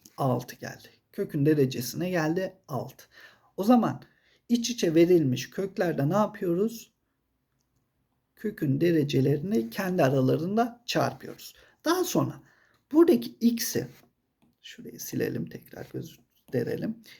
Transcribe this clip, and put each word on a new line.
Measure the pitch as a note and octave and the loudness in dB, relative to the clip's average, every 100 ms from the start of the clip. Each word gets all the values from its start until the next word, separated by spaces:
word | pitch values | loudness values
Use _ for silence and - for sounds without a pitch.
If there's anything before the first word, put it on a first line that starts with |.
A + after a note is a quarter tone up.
| - - | -20 -4
Altı | C#3 A#2+ - - | -2 0 -4 -12
geldi. | - - - _ _ | -14 -14 -20 _ _
Kökün | - G3 D#3 C#3+ | -8 -6 0 2
derecesine | D3 C3 B2 A#2+ C#3+ F3+ | 4 2 0 -6 -6 -4
geldi | F3+ D#3 F3 F#3+ - - | -2 0 -2 -4 -10 -8
altı. | B2 B2+ - - - - _ _ - | -8 -8 -14 -20 -20 -20 _ _ -4
O | |
zaman | G#3 A#3+ F3 - - _ _ _ - | 4 6 4 -2 -12 _ _ _ -2
iç | A#3 - | -2 0
içe | A#3+ F3 D#3+ | -2 2 4
verilmiş | E3+ F3 C#3 B2+ - | 6 6 4 0 -4
köklerde | - F#3+ - F3+ D3 C#3+ | -8 -6 -2 -2 0 2
ne | |
yapıyoruz? | G3 G#3 - F#3 E3+ A3 A#3 - _ _ _ _ _ _ _ _ _ _ _ _ _ _ _ | 2 0 -2 -2 0 -2 -4 -16 _ _ _ _ _ _ _ _ _ _ _ _ _ _ _
Kökün | G#3+ G#3 D3 C3+ | -8 -4 -2 2
derecelerini | E3+ E3 C#3+ C3+ C3+ C#3+ F#3 A3+ A3+ | 2 2 2 2 2 0 0 -2 -2
kendi | - F#3+ F3+ | -4 -2 2
aralarında | C3 C#3 C3 C3+ E3+ G#3+ A#3+ - - | 4 4 2 2 0 0 -2 -4 -6
çarpıyoruz. | D#3+ B2+ - - - - - - _ D#4 | -2 -2 -4 -14 -16 -20 -20 -20 _ -2
Daha | F4+ | 0
sonra | F4+ D#3+ C3 - - _ _ _ _ | 0 0 -2 -4 -18 _ _ _ _
buradaki | D4+ F4 A#3 - | 4 6 4 0
x'i, | - A#3 A#3 - - - - _ _ _ _ _ _ | 0 0 0 -2 -4 -6 -12 _ _ _ _ _ _
şurayı | - - - - | -20 -18 -18 -16
silelim, | - B2+ A#2 C3 - | -10 -6 -4 -6 -8
tekrar | - - - - | -12 -16 -16 -12
gösterelim. | C3 - - _ _ _ B2+ - - G3+ - - - | -12 -12 -18 _ _ _ -6 -4 -4 -6 -8 -16 -20